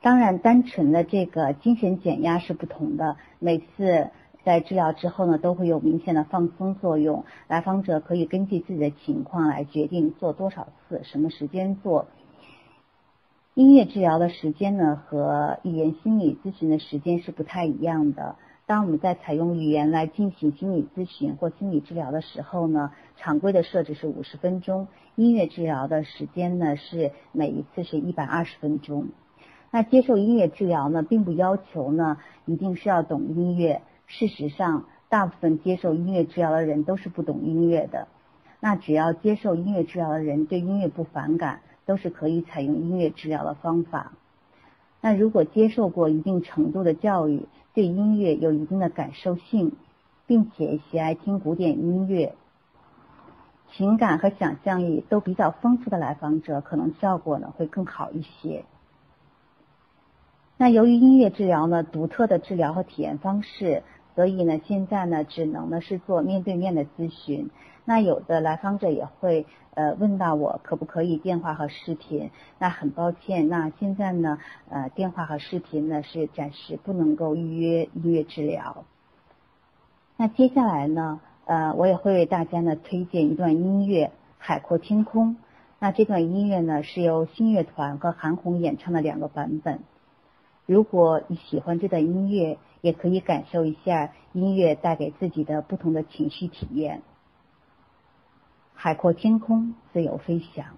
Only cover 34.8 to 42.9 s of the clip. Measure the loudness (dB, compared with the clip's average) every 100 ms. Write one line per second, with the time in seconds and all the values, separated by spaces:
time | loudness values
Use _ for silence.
34.8 | -6 _ _ 0 0 0 0 0 0 -2
35.8 | 0 -2 0 0 -2 0 0 2 0 0
36.8 | -2 -4 -6 -8 -6 -4 -2 0 2 2
37.8 | 0 -8 -10 _ _ _ _ _ -2 -2
38.8 | 0 2 2 0 0 0 0 -2 -2 -2
39.8 | -2 -4 -2 -2 -2 -2 -2 -2 -2 -2
40.8 | -2 -4 -8 -6 -2 0 -2 -6 _ _
41.8 | -4 -2 -2 -4 -2 -2 -4 -6 -2 -2
42.8 | -2